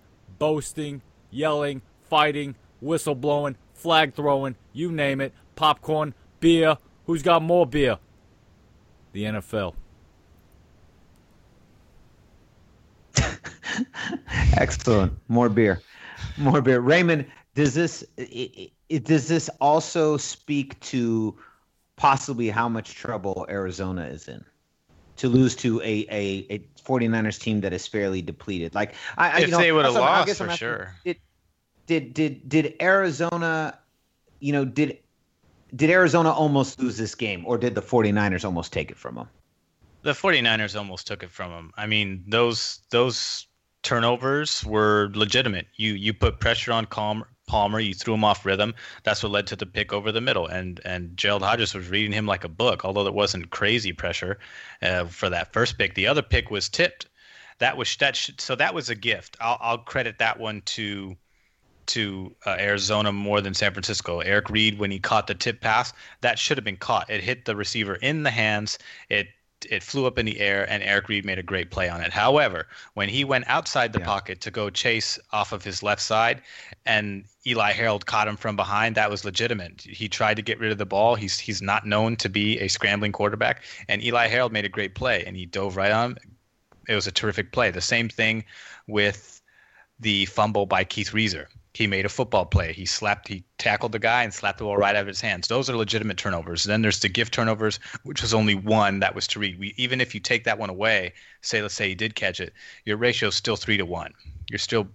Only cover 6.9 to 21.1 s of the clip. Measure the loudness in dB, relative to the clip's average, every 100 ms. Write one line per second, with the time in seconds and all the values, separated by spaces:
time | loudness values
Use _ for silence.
6.9 | _ -2 0 4 4 6 4 4 4 2
7.9 | 2 _ _ _ _ _ _ _ _ _
8.9 | _ _ -6 -4 -4 -4 -4 -4 -6 -14
9.9 | -18 -20 _ _ _ _ _ _ _ _
10.9 | _ _ _ _ _ _ _ _ _ _
11.9 | -20 -20 _ _ _ _ _ _ _ _
12.9 | _ _ 0 0 -2 -14 -14 -8 -6 -6
13.9 | -6 -8 -8 -4 2 6 6 4 0 2
14.9 | 4 4 0 0 4 4 6 4 4 -4
15.9 | -20 -20 -12 -10 0 4 4 6 4 6
16.9 | 6 6 2 0 -12 _ 0 2 2 0
17.9 | -2 -16 -14 -12 -10 -10 -12 -20 _ -6
18.9 | -2 4 4 4 0 -2 0 4 4 2
19.9 | 0 2 2 -2 -10 -4 -4 -4 -8 -6
20.9 | -2 0